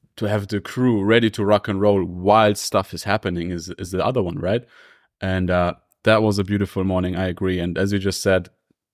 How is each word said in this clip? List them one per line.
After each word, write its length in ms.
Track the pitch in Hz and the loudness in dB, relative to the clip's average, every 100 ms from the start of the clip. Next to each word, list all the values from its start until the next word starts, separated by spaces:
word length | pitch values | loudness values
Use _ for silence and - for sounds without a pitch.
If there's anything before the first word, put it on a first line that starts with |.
| _ - | _ -6
to 80 | 104 | -2
have 240 | 104 101 | -2 -2
the 100 | 101 | -6
crew 420 | - - 127 110 | -6 -2 2 2
ready 280 | 98 113 113 | 4 4 4
to 160 | 110 101 | 0 2
rock 240 | 104 - | 2 2
and 100 | 98 | 0
roll 240 | 104 101 | 2 2
while 500 | 87 87 95 107 107 104 | 0 -2 4 6 6 2
stuff 380 | - 101 95 | -2 -2 -2
is 120 | 85 - | -6 -4
happening 460 | 107 98 87 85 | -2 -2 -4 -4
is, 180 | 87 82 - | -8 -10 -10
is 120 | 92 | -6
the 140 | 92 82 | -2 -2
other 160 | 131 | -2
one, 160 | 92 76 | -2 -4
right? 280 | 87 117 - - - _ _ _ | -2 -2 -4 -18 -20 _ _ _
And, 280 | 95 92 90 | -4 -2 0
uh, 260 | 90 87 - _ _ | 2 0 -4 _ _
that 180 | - 110 | 2 4
was 160 | 110 101 | 4 0
a 60 | |
beautiful 400 | 95 104 101 98 | 0 -2 -2 -2
morning, 320 | 95 92 92 90 | -2 0 -2 -2
I 120 | 92 | -4
agree. 320 | 87 92 92 | -2 -2 -2
And 160 | 87 85 | -2 -2
as 160 | 101 | -2
you 60 | 101 | -2
just 220 | 95 - | -2 -2
said, 280 | 104 92 87 _ _ _ _ | 0 0 0 _ _ _ _